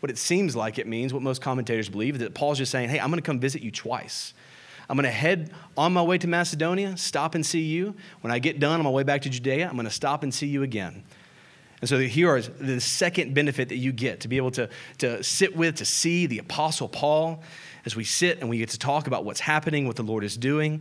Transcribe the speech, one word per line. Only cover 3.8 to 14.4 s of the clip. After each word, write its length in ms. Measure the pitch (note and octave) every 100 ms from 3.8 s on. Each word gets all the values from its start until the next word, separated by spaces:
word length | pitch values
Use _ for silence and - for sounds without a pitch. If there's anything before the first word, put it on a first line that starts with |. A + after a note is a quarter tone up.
| A2+ A#2+ - - - - - - - - -
I'm 60 | C3+
gonna 140 | C3+
head 440 | A2 D#3 F#3 D#3 - - -
on 160 | E3
my 100 | F3+
way 160 | E3+ F3+
to 80 | F3+
Macedonia, 720 | E3+ F3 D3+ D#3+ F#3 G3 F3+
stop 400 | - D3 D#3 E3
and 100 | D3+
see 160 | E3+
you. 320 | D#3 D#3+ G3+ G3+ - -
When 100 | A2+
I 80 | A#2+
get 180 | D3 C#3+
done 220 | C#3+ E3
on 40 |
my 60 | D3
way 140 | C3
back 180 | C#3 C#3+
to 60 | C#3
Judea, 400 | B2 B2+ C3+ F3
I'm 80 | B2
gonna 140 | A2+
stop 340 | - C#3+ C#3+
and 100 | C#3+
see 140 | B2+ D3
you 160 | C#3
again." 400 | C3+ A2 F2+ E2 - - - - - - - -
And 80 | C3
so 120 | C3+
here 360 | C3 B2 F3 C3+
is 140 | A2+ -
the 200 | C3+ B2
second 540 | - - F3 F3 C3+
benefit 340 | C#3 D3 C3+ B2
that 80 | B2
you 160 | B2+
get, 280 | A#2+ B2 F2
to 80 | A#2
be 80 |
able 160 | C3